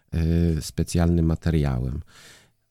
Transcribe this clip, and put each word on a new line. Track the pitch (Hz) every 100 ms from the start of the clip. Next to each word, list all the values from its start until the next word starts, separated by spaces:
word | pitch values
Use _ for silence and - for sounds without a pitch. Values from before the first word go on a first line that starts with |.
| _
e, | 82 80 85 85 78
specjalnym | - - 82 87 85 85 82
materiałem, | 80 82 80 71 62 64 73 - - - - _ _ _